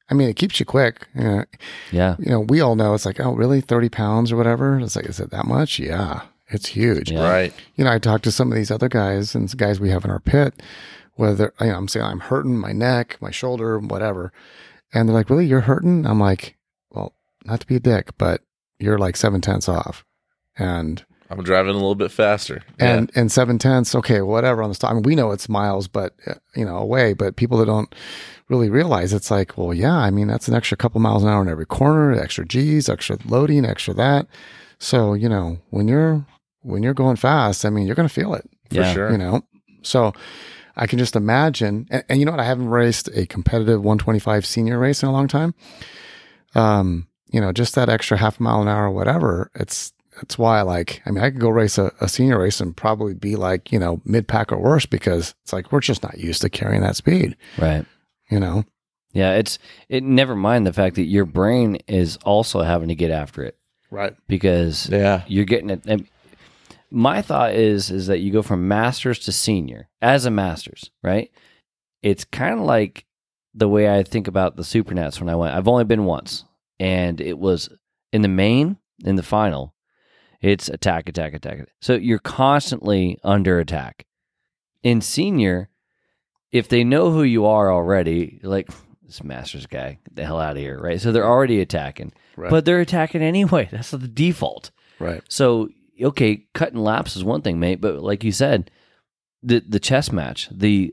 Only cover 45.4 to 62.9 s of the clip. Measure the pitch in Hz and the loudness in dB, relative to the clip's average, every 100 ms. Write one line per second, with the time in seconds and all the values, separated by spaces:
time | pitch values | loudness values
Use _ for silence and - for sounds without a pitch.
45.4 | 165 - - - - - - - - _ | 0 -4 -12 -20 -20 -20 -20 -20 -20 _
46.4 | _ - 110 104 95 85 85 _ _ 113 | _ 2 4 4 2 -2 -6 _ _ -2
47.4 | 98 92 120 - 120 110 - 101 107 - | 0 0 0 2 2 2 2 2 2 0
48.4 | 117 110 104 104 104 98 98 160 139 87 | 0 2 2 0 0 0 0 2 2 0
49.4 | 95 - - - - - _ - - - | -4 -8 -8 -8 -10 -16 _ -18 -10 0
50.4 | 113 110 95 87 87 - - 101 127 131 | 2 4 2 -2 -4 -8 -4 -2 -2 0
51.4 | 117 113 107 - 95 - 98 - 131 117 | 2 2 2 2 0 0 -4 2 2 4
52.4 | 92 - 90 85 110 107 107 92 101 104 | 2 0 -4 -4 -2 -2 -4 -6 -4 -2
53.4 | 92 92 - 104 87 85 - 113 104 110 | -2 -2 -2 -2 0 -2 0 0 0 -2
54.4 | 110 98 104 156 - 101 - 85 82 - | -2 0 2 2 2 -2 0 -2 -2 -10
55.4 | - 95 90 147 127 107 - - 82 82 | -8 -8 -2 -2 0 -2 -6 -8 -6 -2
56.4 | 101 - 104 104 95 98 - 185 - - | -2 -2 0 0 0 0 2 2 2 -6
57.4 | - - - - - _ _ _ - 104 | -12 -2 0 0 -4 _ _ _ -4 -2
58.4 | 92 92 104 _ _ _ _ - 95 98 | 0 -2 -4 _ _ _ _ 0 2 2
59.4 | 107 - - - - 131 131 131 135 110 | 0 -4 -12 -20 -6 -4 2 4 2 0
60.4 | 98 120 98 87 95 90 82 98 92 80 | 2 2 2 2 0 0 0 2 2 2
61.4 | 98 123 113 98 - 98 85 - 98 104 | 2 2 2 -2 -2 0 0 0 0 2
62.4 | 113 92 82 87 82 | 2 -2 0 0 -2